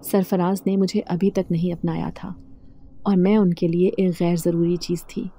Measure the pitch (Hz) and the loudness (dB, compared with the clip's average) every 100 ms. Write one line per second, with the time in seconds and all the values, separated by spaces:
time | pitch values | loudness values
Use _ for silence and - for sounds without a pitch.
0 | - 202 190 190 175 190 - 196 190 208 | 0 0 2 0 0 -2 -2 0 0 -2
1 | - 175 196 196 185 170 180 170 170 165 | -4 0 0 0 -2 -2 -2 -2 -4 -4
2 | 165 - 190 180 - - - - - - | -6 -8 -14 -14 -18 -20 -20 -20 -20 -8
3 | - 196 180 214 190 170 175 170 185 - | 0 4 4 4 4 2 0 2 2 2
4 | 190 165 170 175 175 170 170 175 - 175 | 0 2 0 2 0 0 0 0 -2 -6
5 | - - 190 | -6 -10 -10